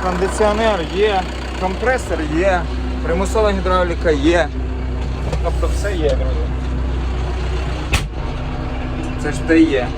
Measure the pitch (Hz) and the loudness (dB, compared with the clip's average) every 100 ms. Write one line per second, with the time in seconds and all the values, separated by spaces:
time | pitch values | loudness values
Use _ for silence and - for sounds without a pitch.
0 | 185 180 190 - 214 214 226 196 156 170 | -2 0 0 2 2 4 2 2 -2 0
1 | 214 196 180 - - - 185 190 226 254 | 2 2 -2 -6 -6 -4 -4 0 0 0
2 | - 165 156 156 190 180 156 - - - | 0 -4 -2 2 2 2 0 -4 -4 -4
3 | 143 170 190 220 214 196 180 185 175 170 | -2 0 0 2 2 2 2 2 2 0
4 | 170 151 147 175 147 - - - - - | 2 4 4 4 2 -2 -4 -4 -4 -4
5 | - - - - 170 156 165 - 202 190 | -4 -2 -2 -2 0 0 0 0 0 0
6 | 151 - - - - - - - - - | 2 2 0 0 -2 -2 -4 -2 -2 -2
7 | - - - - - - - - - - | -2 -4 -4 -2 -2 -2 -2 -4 -2 -2
8 | - - - 123 127 127 127 - - - | -2 -4 -4 -4 -4 -4 -4 -4 -4 -4
9 | - - 143 131 - 165 151 139 123 | -4 -4 -4 -4 4 6 6 4 0